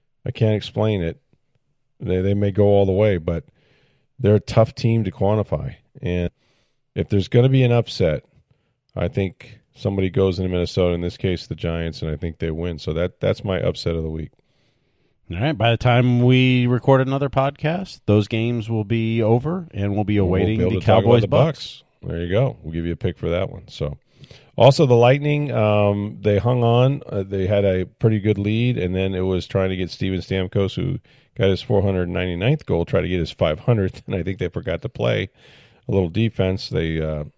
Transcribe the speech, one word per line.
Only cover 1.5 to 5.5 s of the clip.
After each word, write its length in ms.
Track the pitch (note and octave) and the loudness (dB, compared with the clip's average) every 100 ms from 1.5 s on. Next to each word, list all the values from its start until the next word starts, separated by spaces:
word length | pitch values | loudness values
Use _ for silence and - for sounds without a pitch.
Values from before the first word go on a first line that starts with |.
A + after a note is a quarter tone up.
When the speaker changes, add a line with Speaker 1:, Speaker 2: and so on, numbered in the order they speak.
| _ _ _ _ _ | _ _ _ _ _
Speaker 1:
They, 220 | - F#2 | -4 -2
they 120 | F#2+ | 0
may 180 | G2+ G2+ | 0 0
go 140 | G2 G2+ | 4 4
all 200 | G2+ G2 | 6 4
the 60 | |
way, 260 | F#2+ G#2+ F2+ | 4 2 2
but 280 | E2 E2 - _ _ _ _ _ _ - | -2 -6 -8 _ _ _ _ _ _ -2
they're 180 | B2 G#2+ | 2 2
a 40 | |
tough 340 | - - A2+ - | 2 2 0 0
team 280 | A#2 A2+ | 0 0
to 80 | F#2+ | -2
quantify. 640 | - G2 G#2+ G2+ | -2 0 0 -2